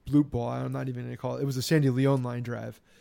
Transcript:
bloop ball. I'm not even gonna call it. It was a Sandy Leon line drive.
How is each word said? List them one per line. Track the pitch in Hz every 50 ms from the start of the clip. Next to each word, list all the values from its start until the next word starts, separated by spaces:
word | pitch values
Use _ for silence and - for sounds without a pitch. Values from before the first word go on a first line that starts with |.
| _
bloop | - 143 147 143 139
ball. | - 120 117 120
I'm | 123 127 131 131
not | 131 135 131 131
even | 123 123 123
gonna | 123 123
call | - - 123 123
it. | 127
It | 139
was | 139 127
a | 131
Sandy | 123 - 165 156 143 135
Leon | 120 131 135 139 139 131 123
line | 123 120 120
drive. | 120 120 120 110 113 113 - - _ _ _ _